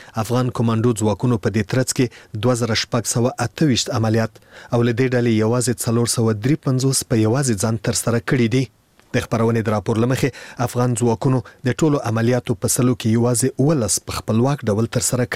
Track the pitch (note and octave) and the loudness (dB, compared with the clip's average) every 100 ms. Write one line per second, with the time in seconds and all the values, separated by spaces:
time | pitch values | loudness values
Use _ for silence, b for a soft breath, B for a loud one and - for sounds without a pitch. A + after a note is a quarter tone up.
0 | B - A2 B2 B2+ - A#2 A2+ A#2+ A2+ | B -6 -2 0 0 0 0 2 0 2
1 | G#2+ G2+ B2 A#2 A2+ G#2+ G#2 B2+ B2+ - | 0 0 0 0 0 -2 0 0 0 0
2 | B2 - - A2+ B2+ A#2+ A#2 G#2+ - A#2+ | -2 -4 -12 -2 0 0 0 -2 -2 -4
3 | - B2 A#2+ - A#2 - D#3+ A2+ - B2 | -2 0 0 -2 -6 0 2 2 -2 -2
4 | A2 A2+ A2 - - - - A#2+ A#2+ A#2 | 0 2 0 -6 -20 -20 -4 0 2 2
5 | C3 B2 A#2+ G#2+ A2 B2 B2 A2+ - A#2 | 0 2 2 2 2 0 0 -2 -2 0
6 | A#2 - A2 G#2 A#2+ D#3 C#3+ C3 C3+ C3 | 0 0 0 0 0 0 0 0 0 -2
7 | - A2+ G#2+ B2+ C3 G#2 A2+ A2+ - A2 | 0 2 2 2 0 0 0 -2 -2 -2
8 | - A2+ - C#3 A#2 B2+ C3 _ _ _ | 0 -2 0 0 2 0 -2 _ _ _
9 | _ A#2+ - A#2 A2+ A#2 G#2+ G#2+ G2 A2 | _ -6 -2 0 0 0 0 -2 0 0
10 | A#2+ C3 C#3 B B - A#2+ B2 B2+ A#2 | 0 0 -2 B B -6 -4 0 0 0
11 | A#2+ A2+ C3+ C3 B B B2+ - D#3+ C#3+ | 0 0 0 0 B B -4 0 0 0
12 | G#2+ A2 A#2 B2 - A#2+ - - B2+ B2 | 0 0 2 0 -2 -4 -2 0 0 0
13 | A2+ A2+ A#2+ A#2+ B2+ - C#3 D#3 G#2 - | 2 2 2 2 0 0 2 2 0 -4
14 | - - - A2+ B2+ C#3+ A2 G2+ A#2 C3+ | -6 -8 -2 0 2 0 -2 0 0 -2
15 | - B2 A#2+ | -2 -2 0